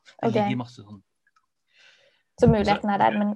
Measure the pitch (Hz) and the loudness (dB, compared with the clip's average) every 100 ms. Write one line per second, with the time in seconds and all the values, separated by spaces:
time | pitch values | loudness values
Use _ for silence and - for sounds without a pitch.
0 | - - 226 214 202 123 120 - 104 104 | -20 -6 -4 -2 -2 -4 -8 -16 -20 -20
1 | _ _ _ _ _ _ _ _ - _ | _ _ _ _ _ _ _ _ -20 _
2 | _ _ _ - 233 220 202 208 214 202 | _ _ _ 2 4 4 2 -2 -2 0
3 | 220 214 208 | 2 2 -2